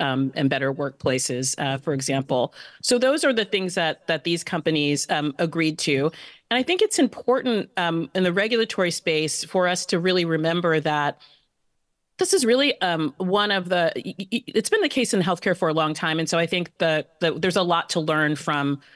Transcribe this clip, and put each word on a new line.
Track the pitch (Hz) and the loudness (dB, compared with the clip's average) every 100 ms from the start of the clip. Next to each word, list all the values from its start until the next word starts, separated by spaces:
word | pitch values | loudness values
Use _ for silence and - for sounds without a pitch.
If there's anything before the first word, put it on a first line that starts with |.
um, | 143 131 135 | -2 0 -2
and | - 139 | 0 0
better | 135 135 | 0 -2
workplaces, | 139 143 - 151 131 - 123 131 - | -4 -6 -4 -2 -2 -2 -4 -4 -4
uh, | 143 135 | -4 -4
for | 139 | -2
example. | 139 135 135 135 135 120 - - - | -4 0 -2 0 0 0 -4 -20 -8
So | - 247 | 0 2
those | 254 294 | 4 2
are | 294 | 2
the | 233 | 2
things | 208 202 185 175 | 0 -2 -2 0
that, | 165 - - | -2 -2 -2
that | 160 | -2
these | - 170 | 0 -2
companies, | - 170 160 156 147 143 - | -2 -2 0 0 2 0 0
um, | 160 151 - | -2 -2 -2
agreed | 170 160 160 160 | -2 0 -2 -2
to. | - 139 147 - - - - | 0 2 0 -4 -20 -16 -4
And | 240 | -2
I | |
think | 254 359 | 0 2
it's | 427 - | 2 2
important, | 262 - - 254 254 220 - - | 0 0 0 0 2 -2 -2 -2
um, | 170 165 165 | -2 -2 -2
in | 190 | 0
the | 185 | 0
regulatory | 175 214 233 226 - 180 | 2 0 0 0 0 -2
space | 165 - 156 156 - | -2 -2 0 0 -4
for | - 190 180 | -4 0 0
us | 180 - | 0 -2
to | 180 | 0
really | 180 185 170 | 2 2 2
remember | 160 160 170 175 160 | 0 0 0 2 0
that | 156 151 147 - - _ _ _ _ _ _ _ _ - | 2 0 0 -4 -12 _ _ _ _ _ _ _ _ -4
this | 370 | 0
is | 392 | 2
really, | 240 247 285 - | 4 4 2 0
um, | 185 165 156 - | -2 0 -2 -4
one | 185 202 208 | -2 0 2
of | 196 180 | 0 0
the, | 180 165 - | 2 2 -2
y-, | - - 190 | -8 -10 -6
y-, | 233 - | -6 -2
it's | - 214 | -2 0
been | 440 | 2
the | 330 | 2
case | - 233 | 0 0
in | 202 | 2
healthcare | 175 175 - 175 | 0 0 0 0
for | 165 | 0
a | |
long | 156 156 | 2 0
time. | 156 165 160 | 0 -2 -2
And | 160 | 0
so | 170 | 0
I | |
think | 165 180 175 - | 0 -2 -4 -2
the, | 170 156 - - | 0 0 -2 -2
the, | 170 | -2
there's | 156 185 180 | 0 0 2
a | |
lot | 175 170 - | 2 0 0
to | 180 | -2
learn | 156 156 151 151 | 0 2 2 0
from, | - 147 143 139 - | -2 -2 0 -4 -8